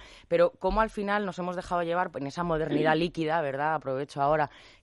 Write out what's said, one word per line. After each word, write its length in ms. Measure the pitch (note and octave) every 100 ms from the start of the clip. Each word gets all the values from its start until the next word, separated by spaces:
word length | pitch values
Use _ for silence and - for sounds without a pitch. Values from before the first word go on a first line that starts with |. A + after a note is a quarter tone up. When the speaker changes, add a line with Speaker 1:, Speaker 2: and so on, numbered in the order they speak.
| - - -
Speaker 1:
Pero 220 | E3+ F3 -
cómo 240 | F#3+ G3+
al 80 | A3
final 340 | - G3+ G#3
nos 140 | G3+ E3+
hemos 180 | F3+ F3+
dejado 260 | F3+ F3
llevar 280 | E3+ E3+ F#3 D#3
en 100 | C#3
esa 160 | D#3
modernidad 500 | F3 D#3 D#3 D3 D#3 D#3
Speaker 2:
<clears throat> 0 |
Speaker 1:
líquida, 440 | F3 - D#3 E3
¿verdad? 340 | D3 C3+ D3+
Aprovecho 460 | D#3 C3+ C3 C#3+ D3+
ahora 300 | C#3+ D#3 C#3+ - - -